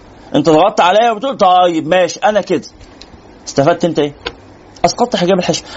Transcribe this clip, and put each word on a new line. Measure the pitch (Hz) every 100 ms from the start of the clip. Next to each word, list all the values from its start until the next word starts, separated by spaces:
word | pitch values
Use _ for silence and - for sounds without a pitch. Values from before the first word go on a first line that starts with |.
| - - - 143
انت | 160
ضغطت | 156 190 226
عليا"، | 180 202 233
وبتقول: | 214 269 240
"طيب | 185 180 180 165 147
ماشي | 180 175 -
انا | 208 214
كده". | 175 156 - - - - - - - - -
استفدت | - 139 170 180
انت | 160
ايه؟ | 151 139 - - - - - - 175
اسقطت | 165 240 196
حجاب | 175 185
الحشمه. | 180 170 -